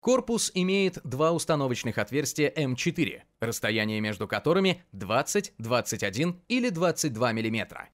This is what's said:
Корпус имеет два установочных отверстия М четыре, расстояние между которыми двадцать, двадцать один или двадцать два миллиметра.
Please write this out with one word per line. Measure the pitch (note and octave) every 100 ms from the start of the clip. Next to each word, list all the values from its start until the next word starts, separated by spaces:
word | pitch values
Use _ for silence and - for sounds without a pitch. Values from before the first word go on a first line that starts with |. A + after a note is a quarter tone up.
Корпус | - B3+ B3 A#3 -
имеет | F#3 F3+ G3 F#3+ F3+ -
два | C3 D#3
установочных | E3+ - D#3 C#3 A#2+ B2 A2
отверстия | G#2 C3+ D#3+ - D3
М | - C#3+ B2
четыре, | - E3+ B2 C#2 - _
расстояние | A2+ A2+ A2+ A2 G#2+ G#2+
между | G#2+ G2+ G#2+
которыми | G#2+ C#3 F3 F#3+ F3 _
двадцать, | G2 G2 C3+ D3 G#3 G3+ _
двадцать | A2+ A#2+ A2 A2
один | G2+ G2 E3+ F3+ _
или | B3 B3
двадцать | E3 F3 D#3+ D#3
два | A2 B2
миллиметра. | A2+ A2+ A2 F2+ - -